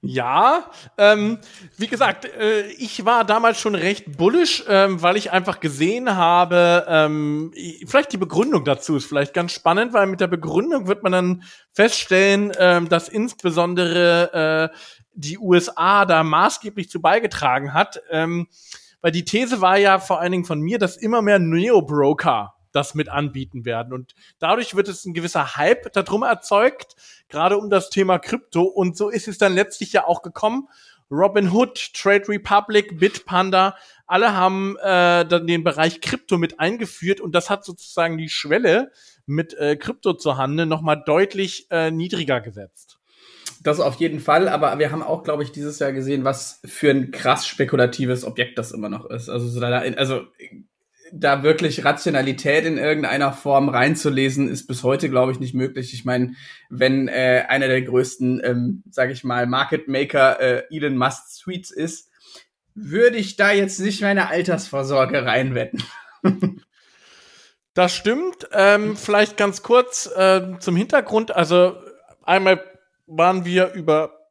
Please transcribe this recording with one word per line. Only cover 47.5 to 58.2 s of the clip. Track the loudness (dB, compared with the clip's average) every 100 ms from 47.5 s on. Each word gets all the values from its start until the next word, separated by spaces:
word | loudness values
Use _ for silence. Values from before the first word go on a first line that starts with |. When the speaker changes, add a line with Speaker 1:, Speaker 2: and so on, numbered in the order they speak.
| -4 -2 2 0 0 -4 -2 -4
Speaker 2:
Objekt | -6 -6 -4
das | -10
immer | -10 -8
noch | -10 -10
ist. | -12 -8
Also, | -6 -6
so | -4
da, | -2 -2
also, | -4 -4 -2 -4 -8 _ -20 -20 -20 _ _ _ -20
da | -4 0 2
wirklich | 2 2 0 -2 -2
Rationalität | -2 -2 -2 -2 -2 0 0 0
in | -2
irgendeiner | -2 -2 -2 -2 -2
Form | -4 0 2 2
reinzulesen, | 2 2 0 -2 0 0 0 -2
ist | -4 -8
bis | -4
heute, | 0 0 0
glaub | 0 0
ich, | -2
nicht | -4
möglich. | -4 -4 -6 -12
Ich | -8
mein, | -4 -2 -2 -6 -20 -20 _
wenn, | -2 0 0 -2
äh, | 0 2 2 2
einer | 0 2
der | 0
größten, | 2 0 0 -2